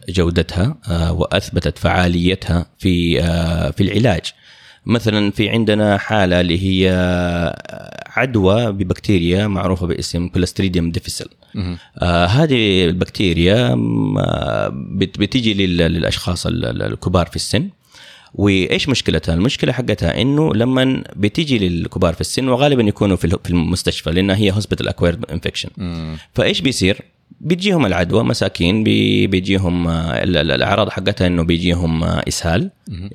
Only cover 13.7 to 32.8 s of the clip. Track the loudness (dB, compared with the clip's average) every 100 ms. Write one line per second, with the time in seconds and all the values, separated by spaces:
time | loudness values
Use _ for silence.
13.7 | 0 0 0 0 0 -2 -2 -2 -2 -4
14.7 | -6 -8 -4 -4 -2 -2 0 0 0 0
15.7 | 2 2 2 -2 -2 -4 -4 -2 -2 -4
16.7 | -4 -4 -4 -2 0 0 -4 -4 -2 -4
17.7 | -8 _ -20 -20 -20 -16 0 2 2 2
18.7 | 0 0 0 0 -2 0 0 0 0 -2
19.7 | -2 -2 -2 -2 0 0 2 2 2 2
20.7 | 2 0 -2 -6 -2 -2 0 0 0 0
21.7 | -2 -4 0 0 0 -4 -2 0 2 4
22.7 | 4 2 2 2 2 0 -2 0 0 2
23.7 | 0 -2 -4 -2 0 2 2 2 0 -2
24.7 | -4 -4 0 -2 -2 -6 -6 -6 -8 -10
25.7 | -10 -8 -8 -10 -12 -6 0 0 0 -2
26.7 | 0 0 0 -6 _ _ -12 -2 0 2
27.7 | 2 2 0 0 0 0 0 -2 0 0
28.7 | 2 2 2 2 2 2 0 0 0 0
29.7 | 0 0 -2 -2 -2 0 0 0 0 0
30.7 | 0 0 -2 -4 0 0 2 2 0 2
31.7 | 0 0 0 0 -2 -4 -4 0 0 -2
32.7 | -8